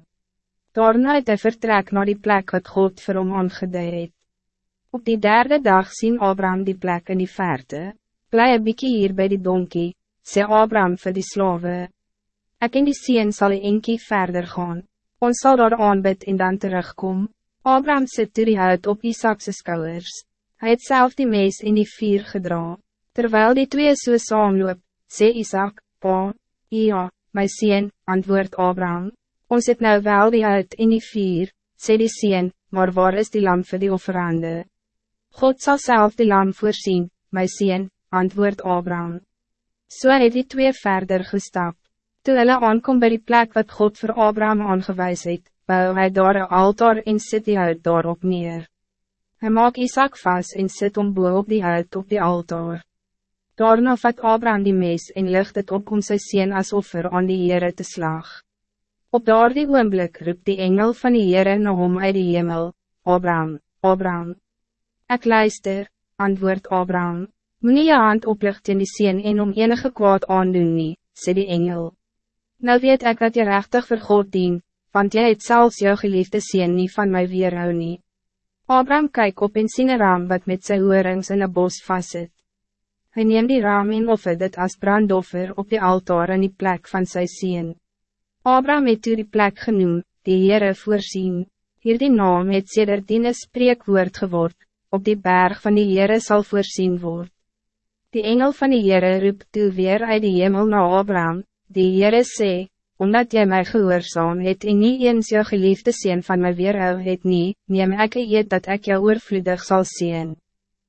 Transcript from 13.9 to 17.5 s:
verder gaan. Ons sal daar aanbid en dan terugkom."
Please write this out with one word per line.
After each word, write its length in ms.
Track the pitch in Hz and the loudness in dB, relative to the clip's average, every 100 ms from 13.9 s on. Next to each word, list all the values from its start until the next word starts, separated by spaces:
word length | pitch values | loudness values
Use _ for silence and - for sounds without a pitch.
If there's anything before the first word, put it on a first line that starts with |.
| 226 | -6
verder 480 | - 208 180 175 175 | -4 -2 -2 -4 -6
gaan. 400 | - 175 170 - _ _ _ | -8 -8 -10 -14 _ _ _
Ons 220 | 240 240 | -2 2
sal 140 | 269 254 | 4 4
daar 180 | 226 | 4
aanbid 480 | 233 208 196 190 190 | 4 2 2 0 -2
en 120 | - 190 | -4 -2
dan 220 | 185 196 | -2 -2
terugkom." 680 | 196 180 175 - 190 190 208 _ _ | -4 -6 -6 -8 -6 -4 -6 _ _